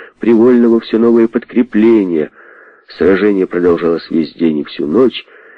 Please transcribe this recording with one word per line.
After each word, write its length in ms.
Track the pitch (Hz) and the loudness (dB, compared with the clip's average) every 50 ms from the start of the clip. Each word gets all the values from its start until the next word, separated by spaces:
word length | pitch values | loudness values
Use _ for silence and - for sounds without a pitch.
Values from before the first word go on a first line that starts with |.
| - - _ _ | -20 -20 _ _
Привольного 600 | - 110 120 107 113 127 123 120 117 117 113 113 | 0 2 2 4 4 4 4 4 2 2 2 0
все 200 | - - - 110 | -2 -2 -2 0
новые 280 | 117 117 117 117 117 | 2 2 2 2 2
подкрепления. 1040 | 113 - 120 - _ - 117 123 - - 104 107 113 117 110 98 92 85 78 76 - _ - - - - - - - _ _ _ _ | 0 -2 -8 -8 _ -2 -2 -2 -2 0 0 2 4 2 2 0 0 -2 -4 -4 -6 _ -20 -20 -20 -20 -20 -20 -20 _ _ _ _
Сражение 580 | - - 82 87 98 90 101 104 101 95 92 | -8 -2 0 0 0 2 0 0 0 0 -2
продолжалось 640 | - - 87 87 90 85 80 87 82 85 78 - - | -4 -4 -2 0 0 0 0 -2 -4 -4 -4 -6 -4
весь 220 | - 82 80 73 - | -4 -4 -4 -4 -6
день 260 | - 82 80 78 73 | -4 -2 -2 -2 -4
и 40 | 71 | -8
всю 220 | - - - 71 | -8 -10 -8 -8
ночь, 400 | 73 78 113 131 117 - - - _ - - - - - | -4 0 0 0 0 -2 -6 -16 _ -20 -20 -20 -20 -20